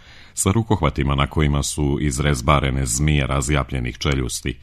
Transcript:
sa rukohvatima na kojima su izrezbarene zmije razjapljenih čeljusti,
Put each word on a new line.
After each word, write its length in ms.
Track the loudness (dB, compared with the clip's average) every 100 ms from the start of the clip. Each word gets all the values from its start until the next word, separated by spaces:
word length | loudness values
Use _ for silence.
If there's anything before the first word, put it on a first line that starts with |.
| -16 -20 -14
sa 180 | -2 0
rukohvatima 600 | 0 2 2 2 0 0
na 120 | 0 0
kojima 360 | 2 2 2
su 360 | -2 -2 0 0
izrezbarene 840 | 0 0 0 0 2 2 2 0 -2
zmije 400 | 0 2 2 2
razjapljenih 720 | -2 0 0 0 -4 -6 -4
čeljusti, 600 | -2 0 -2 -6 -8 -8